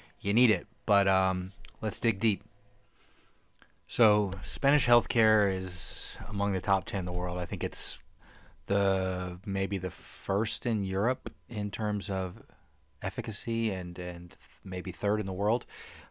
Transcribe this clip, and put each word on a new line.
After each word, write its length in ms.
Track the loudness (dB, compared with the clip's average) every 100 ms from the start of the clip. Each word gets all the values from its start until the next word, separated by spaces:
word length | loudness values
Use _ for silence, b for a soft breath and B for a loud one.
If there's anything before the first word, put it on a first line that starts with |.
| B _
you 120 | 0
need 200 | 4 4
it. 160 | 2 -2 _ 2
But, 220 | 4 4
um, 460 | 4 2 0 -4 -10 -16 -8
let's 180 | -6 -2
dig 220 | -2 2
deep. 240 | 0 0 -6 _ -20 -20 _ b b b b b b _ -20 _ -4
So, 420 | 4 6 6 2 -2
Spanish 440 | -4 0 2 4 6
healthcare 680 | 4 4 4 4 6 4
is 640 | 0 -4 -6 -6 -6 -8 -6 -2
among 240 | 0 0
the 80 | 0
top 240 | 2 2
ten 160 | 2 -4
in 40 |
the 60 | 0
world. 260 | 0 0 -2
I 100 | -4
think 180 | -2
it's 340 | -4 -4 -6 -8 -16 -20 b b b b -2
the, 720 | 2 2 2 0 -2 -4 -6 -4
maybe 320 | -2 -2 -2
the 120 | -4
first 760 | -8 -14 -8 -2 0 0 -2 -2
in 180 | 0
Europe 480 | 0 0 0 -2 -6 -12 -8
in 220 | -6 -4
terms 400 | -2 -2 -2 -2
of 320 | -2 -4 -6 -16 -20 _ _ _ _
efficacy 680 | -6 -4 -4 -4 -2 0 0
and, 280 | -2 -6 -8
and 300 | -8 -8 -12
th-, 120 | -18 -20 -16
maybe 300 | -8 -6 -6
third 280 | -2 0 0
in 40 |
the 80 | 0
world. 320 | 0 2 0 -2 B B B B